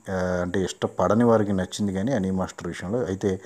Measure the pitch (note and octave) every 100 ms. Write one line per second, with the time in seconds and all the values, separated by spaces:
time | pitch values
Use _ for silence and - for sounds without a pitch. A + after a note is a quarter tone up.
0 | - F#2+ F#2 F2+ F2+ G2 F2 - - -
1 | F#2 G#2+ A#2+ A2+ G2+ F#2+ F2+ - G#2 F#2+
2 | A2 B2+ F#2+ F#2 F2+ - F2+ D#2+ F2 A#2+
3 | F2+ F#2+ G#2 F#2+